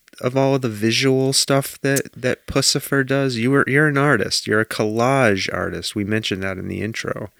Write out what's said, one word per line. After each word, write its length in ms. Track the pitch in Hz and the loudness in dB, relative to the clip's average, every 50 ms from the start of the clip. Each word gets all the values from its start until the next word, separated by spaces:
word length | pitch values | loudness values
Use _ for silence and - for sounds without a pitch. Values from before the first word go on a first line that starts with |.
| _ _ - - | _ _ -16 -6
of 160 | - 127 123 | -6 -2 0
all 220 | 135 135 135 139 135 | 2 2 2 2 0
the 100 | 127 117 | 0 -2
visual 640 | 107 104 107 113 117 120 131 135 131 131 131 135 | -2 0 0 0 2 2 2 2 2 2 2 2
stuff 480 | 135 - - - 139 139 139 - - - | 2 0 2 2 2 0 0 -2 -10 -4
that, 320 | - 139 139 135 - - _ | -2 0 0 0 -2 -6 _
that 320 | 117 123 127 - - _ | -4 -4 -4 -4 -4 _
Puscifer 580 | - - 139 135 - - 147 - - 143 139 135 | -2 -2 0 2 2 0 0 -2 0 0 0 0
does? 300 | 127 139 139 139 135 123 | 0 0 0 0 0 -2
You 140 | 113 113 127 | 0 0 2
were, 140 | 139 139 - - | 4 4 4 4
you're 200 | 131 143 156 151 | 4 2 2 4
an 100 | 139 139 | 2 2
artist. 480 | 139 147 139 104 - - - - - | 2 4 2 2 2 -2 -2 -4 0
You're 140 | 110 107 107 | 0 0 0
a 60 | 107 | 0
collage 880 | - - - 110 107 107 113 117 127 139 135 131 110 101 95 92 - | -2 -2 -2 -2 0 2 0 2 2 2 4 4 4 2 2 -2 -4
artist. 440 | - 92 90 92 90 82 - - - | -4 -4 -4 -4 -6 -6 -8 -6 -4
We 80 | 107 101 | -4 -2
mentioned 380 | 98 107 110 107 - 104 92 95 | -2 -2 -2 -2 -4 -4 -4 -4
that 140 | 95 95 92 | -6 -6 -6
in 100 | 95 95 | -8 -8
the 120 | 95 95 | -6 -6
intro. 480 | 98 110 117 - - - - - 110 104 _ | -6 -6 -6 -6 -6 -6 -6 -8 -10 -12 _